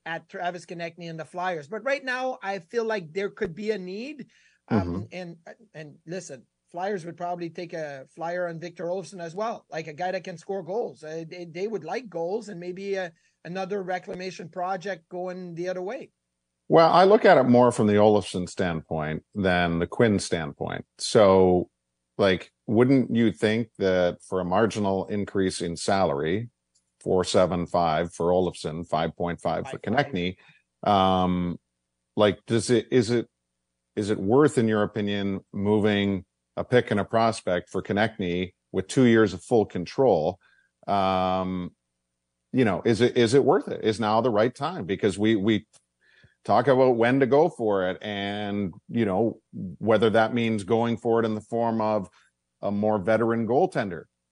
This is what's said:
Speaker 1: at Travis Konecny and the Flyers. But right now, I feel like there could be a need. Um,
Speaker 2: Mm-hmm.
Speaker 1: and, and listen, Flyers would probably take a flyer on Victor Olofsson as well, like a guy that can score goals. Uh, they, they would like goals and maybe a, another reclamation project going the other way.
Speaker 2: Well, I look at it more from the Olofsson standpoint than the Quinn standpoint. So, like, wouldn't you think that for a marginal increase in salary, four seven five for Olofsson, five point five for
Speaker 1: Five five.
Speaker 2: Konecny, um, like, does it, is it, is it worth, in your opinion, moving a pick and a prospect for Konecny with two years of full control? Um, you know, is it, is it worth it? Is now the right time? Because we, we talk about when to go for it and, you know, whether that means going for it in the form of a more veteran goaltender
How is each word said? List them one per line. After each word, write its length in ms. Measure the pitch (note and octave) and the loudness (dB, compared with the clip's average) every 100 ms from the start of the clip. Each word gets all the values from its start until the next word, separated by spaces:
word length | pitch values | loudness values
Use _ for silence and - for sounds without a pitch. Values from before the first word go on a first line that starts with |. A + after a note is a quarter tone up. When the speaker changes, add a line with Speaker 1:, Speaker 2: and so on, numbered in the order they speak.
| E3 | -10
Speaker 1:
at 220 | E3 D#3+ | -10 -10
Travis 340 | G3 F3+ F3 | -8 -6 -8
Konecny 460 | E3 E3+ E3+ E3 E3+ | -12 -12 -12 -12 -14
and 100 | D#3+ | -12
the 40 | D3 | -12
Flyers. 420 | F3+ F#3 E3 C#3 | -6 -6 -6 -8
But 160 | G#3+ | -8
right 200 | A#3+ C#4 | -4 -4
now, 340 | C4 B3+ C4 - | -4 -4 -4 -6
I 180 | G3 G3 | -8 -8
feel 240 | - A#3 | -6 -4
like 280 | A3+ G#3+ D#3 | -2 -4 -6
there 180 | F3+ G3+ | -6 -6
could 240 | G3+ G#3+ | -6 -8
be 160 | D#3+ G#3+ | -6 -6
a 60 | G#3 | -6
need. 480 | F3+ G3+ C4 D4+ G3+ _ _ _ - | -8 -10 -12 -14 -18 _ _ _ -2
Um, 100 | A2 | -2
Speaker 2:
Mm-hmm. 220 | F2+ F2 A2 | -2 -6 -10
Speaker 1:
and, 240 | F3+ F3 E3 - - A3 | -12 -14 -16 -20 -20 _
and 200 | D3+ D3+ - D#3+ | -18 -18 -20 -12
listen, 380 | F3+ F3 C3 _ _ _ | -12 -12 -18 _ _ _
Flyers 360 | E3+ G3 G3+ E3 | -8 -6 -6 -8
would 100 | E3 | -10
probably 320 | F3 F3 E3+ | -8 -6 -8
take 240 | E3 E3 | -10 -10
a 340 | E3+ D3+ C#3 C3+ | -10 -10 -12 -16
flyer 320 | - E3 F3+ F3 | -10 -6 -4 -6
on 120 | E3 | -8
Victor 240 | F3 F3 | -12 -10
Olofsson 360 | E3+ F#3+ D#3 G3 | -6 -6 -8 -12
as 140 | E3+ | -12
well, 300 | F3 A3 G3 - | -6 -6 -8 -10
like 160 | D#3 D#3+ | -10 -10
a 80 | |
guy 180 | D3+ F#3 | -8 -6
that 120 | F#3+ | -6
can 120 | F#3 E3+ | -8 -14
score 260 | - G3 | -8 -8
goals. 400 | E3 G#3+ A3+ - | -6 -6 -6 -10
Uh, 220 | D#3 D#3+ E3 | -12 -12 -12
they, 200 | F3+ F3 | -14 -14
they 200 | D#3+ G#3 | -8 -6
would 180 | G3+ | -6
like 260 | D3+ G#3+ A#3+ | -6 -8 -8
goals 400 | E3+ E3+ A3 G#3 | -8 -6 -6 -8
and 100 | F3 | -12
maybe 360 | F3 F3+ G3 F#3+ | -12 -10 -6 -6
a, 140 | F3 - _ _ E3 | -6 -12 _ _ -12
another 360 | F#3 F#3+ G3+ | -8 -6 -6
reclamation 680 | F3+ F3+ G3 F3+ F#3 F3+ E3+ | -4 -6 -8 -10 -10 -12 -12
project 580 | F#3 F3+ F#3+ G3 F#3 _ | -8 -6 -6 -6 -10 _
going 460 | F3+ F3+ F3+ F3+ | -10 -10 -10 -12
the 160 | E3+ F3+ | -8 -6
other 100 | F#3 | -6
way. 300 | F#3 C4+ - _ _ _ _ _ - | -6 -10 -14 _ _ _ _ _ 4
Speaker 2:
Well, 240 | D#3+ E3 | 6 8
I 120 | E3+ | 8
look 200 | F#3+ G#3+ | 8 8
at 140 | G3+ D#3 | 8 8
it 60 | |
more 280 | B2 B2 B2 | 8 8 8
from 140 | A#2 G#2+ | 6 4
the 80 | |
Olofsson 520 | G#2 G#2+ G#2 - F#2+ F2 | 8 8 6 2 -6 -6
standpoint 760 | - F#2 D#2+ - D#2+ D#2 D#2 - | -4 -2 -4 -6 -6 -4 -6 -8
than 440 | G#2+ F#2+ F2 F2 E2+ | -2 2 2 2 0
the 80 | F2 | -2
Quinn 320 | - A#2 G2 | 2 2 2
standpoint. 680 | - F2 D2+ - E2 - - _ | 0 -4 -4 -8 -8 -8 -12 _
So, 720 | - A#2 G2+ F#2+ F#2 F2+ - _ _ _ _ - | 0 6 8 8 6 4 0 _ _ _ _ 0
like, 340 | G2+ F2+ - _ - | 2 0 -4 _ -2
wouldn't 500 | A2 B2 C3+ - A#2 | 2 4 4 2 0
you 160 | A2+ | 0
think 380 | - G#2+ A2 A2+ - | 2 0 0 -4 -2
that 400 | F#2+ F#2 F2 F2 - | 0 2 2 -2 -6
for 120 | F#2 | -4
a 40 | |
marginal 640 | F2+ F#2 A2 G#2+ G2+ F#2+ F2 | -2 0 0 0 -2 -2 -4
increase 560 | G#2 F#2 G2+ F#2+ - | -6 -4 -2 -2 -2
in 120 | E2+ | -6
salary, 760 | E2 - G2 F2 C#2+ D#2 G2 A#2 _ _ _ _ _ | -6 -2 0 0 0 -2 -4 -6 _ _ _ _ _
four 240 | F#2 F#2 | -2 0
seven 420 | F2+ G2+ F2+ F2+ E2+ | 2 2 2 0 -2
five 460 | F2+ E2+ D#2 E2+ | 0 0 0 -4
for 140 | - E2+ | -4 0
Olofsson, 540 | F2+ F2+ - E2+ D#2 E2+ | 0 0 -4 -10 -10 -6
five 300 | D#2+ D#2+ - | -4 -4 -4
point 240 | F2 E2+ | -8 -6
five 240 | E2+ E2 - | -4 -6 -6
for 80 | - | -10
Speaker 1:
Five 160 | - | -4
five. 120 | B2 C#3+ | -2 -2
Speaker 2:
Konecny, 300 | F#2 F2 F#2 _ _ _ _ | -4 -6 -8 _ _ _ _
um, 760 | - G2 F#2+ F#2 F2+ F2+ F2 - _ _ _ _ _ | 2 4 4 2 2 0 -2 -6 _ _ _ _ _
like, 300 | - G#2+ - - | 2 2 2 -2
does 220 | A2+ G#2 | -2 2
it, 200 | A#2 - | 0 2
is 200 | B2+ G#2+ | 0 2
it, 160 | A#2+ - _ _ _ _ _ _ - | -2 -4 _ _ _ _ _ _ -6
is 140 | G2+ | -4
it 80 | G#2+ | -2
worth, 400 | G2 B2+ D3+ - | 2 4 4 4
in 100 | A2+ | 2
your 140 | A2 | 2
opinion, 580 | G#2 A2 G2+ G2+ G2 F#2+ - | 0 -2 -4 -4 -4 -6 -8
moving 720 | G2 G2 G#2+ G#2 G2+ G2+ F#2+ - _ _ - | -6 0 2 4 2 0 -2 -6 _ _ -10
a 80 | |
pick 260 | - B2 - | 0 2 2
and 80 | G#2 | -2
a 60 | |
prospect 680 | F#2+ A2+ A2+ A2 - F2+ - | 0 0 0 -2 -4 -4 -4
for 100 | F#2+ | -8
Konecny 720 | - G2+ A2 G#2+ F2+ F2 F2+ _ _ | -2 0 0 -2 -4 -4 -6 _ _
with 160 | F#2 - | -8 -2
two 160 | C3+ | 2
years 280 | B2 A2+ G#2+ | 6 6 4
of 100 | F2 | 0
full 200 | - A#2+ | 0 0
control? 760 | G2+ F#2 E2+ - C3 F2 D#2 F#2+ _ _ _ _ - | 0 -4 -8 0 2 4 0 -4 _ _ _ _ -4
Um, 840 | G2 F#2+ F#2 F#2 F#2 F#2 F#2 F2 - _ _ _ _ _ _ _ | -2 0 0 0 -2 -4 -6 -10 -14 _ _ _ _ _ _ _
you 120 | B2+ | 0
know, 180 | A2+ E2+ | 0 0
is 160 | A2+ G#2 | 0 2
it, 160 | A#2+ B2 | 2 4
is 180 | A#2 | 4
it 100 | C3+ | 4
worth 240 | - G3+ - | 4 2 -2
it? 160 | - | -4
Is 160 | A2 G#2+ | -2 0
now 200 | G#2+ A2 | 0 2
the 100 | B2 | 2
right 240 | G#2 A#2+ | 2 0
time? 300 | - D3 F3+ | -2 -8 -8
Because 320 | A#2 G2 G#2+ F#2+ | -6 -2 -2 0
we, 180 | A2 A2 | 0 0
we 300 | G2+ G#2+ - _ _ _ _ _ _ _ | 0 -2 -4 _ _ _ _ _ _ _
talk 220 | - G#2 A#2+ | 0 2 4
about 300 | B2+ C3 A#2 | 4 4 4
when 240 | A#2 C3+ | 2 4
to 60 | C3 | 4
go 220 | C#3 E3+ | 4 2
for 400 | - A2 G2 F#2 | 0 0 0 0
it 80 | F2+ | -4
and, 720 | G#2+ G2+ G2+ G#2 G#2 G2+ G2 - - | -6 -6 -6 -6 -4 -4 -6 -8 -8
you 160 | A#2 | -2
know, 340 | G#2 F#2 A#2 - _ | 0 0 -2 -4 _
whether 580 | A#2 F#2+ - G#2 A2 A2+ | -14 -12 -6 0 2 4
that 240 | A2 A2+ | 2 2
means 300 | A#2+ A2+ A2 | 0 -2 -2
going 320 | F#2 A2+ A#2 A2+ | -2 -2 0 -2
for 240 | A#2 A2+ | 0 0
it 60 | A2+ | 0
in 100 | G#2+ | -4
the 40 | |
form 380 | - A#2 A#2 A2+ | -6 -4 -2 -2
of 280 | G#2+ G#2+ F#2 _ _ _ _ _ | -2 -2 -4 _ _ _ _ _
a 100 | G2 | -6
more 260 | G#2 G#2+ G#2+ | -2 0 0
veteran 480 | F2+ A2 A#2 A#2 A2 | 0 0 0 -2 0
goaltender 580 | C3 F#3 D3 G#2 D#2+ - _ _ | 0 0 -2 -6 -8 -16 _ _